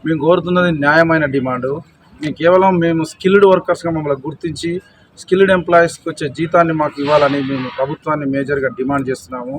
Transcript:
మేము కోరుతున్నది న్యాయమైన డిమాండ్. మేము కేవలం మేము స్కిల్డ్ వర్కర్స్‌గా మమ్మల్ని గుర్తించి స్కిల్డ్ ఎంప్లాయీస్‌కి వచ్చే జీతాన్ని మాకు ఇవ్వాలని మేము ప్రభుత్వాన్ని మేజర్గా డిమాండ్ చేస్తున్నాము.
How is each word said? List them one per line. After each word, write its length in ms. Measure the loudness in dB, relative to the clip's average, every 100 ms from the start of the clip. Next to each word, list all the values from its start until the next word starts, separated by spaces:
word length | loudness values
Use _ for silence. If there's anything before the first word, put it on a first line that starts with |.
మేము 180 | -4 -2
కోరుతున్నది 520 | 2 2 2 0 0 0
న్యాయమైన 460 | 2 4 4 2 0
డిమాండ్. 440 | -2 -2 -4 -4 -6 -10 _ _
మేము 220 | -10 -8
కేవలం 380 | 0 2 4 4 2
మేము 240 | 0 0
స్కిల్డ్ 420 | -4 -2 2 4 6
వర్కర్స్‌గా 440 | 4 0 -4 -4
మమ్మల్ని 320 | -4 -4 -4
గుర్తించి 480 | -6 -10 -10 -8 -6 -8 _ _ _ _
స్కిల్డ్ 340 | -2 2 4
ఎంప్లాయీస్‌కి 540 | 2 2 2 2 -2 -10
వచ్చే 180 | -8 -8
జీతాన్ని 460 | -6 0 2 2
మాకు 220 | 0 -4 -4
ఇవ్వాలని 400 | 0 2 2 0
మేము 260 | -4 -6 -6
ప్రభుత్వాన్ని 560 | -6 -6 -4 -6 -4 -2
మేజర్గా 420 | -4 -2 -2 -2
డిమాండ్ 340 | -4 -4 -2 -2
చేస్తున్నాము. 480 | -6 -8 -12 -10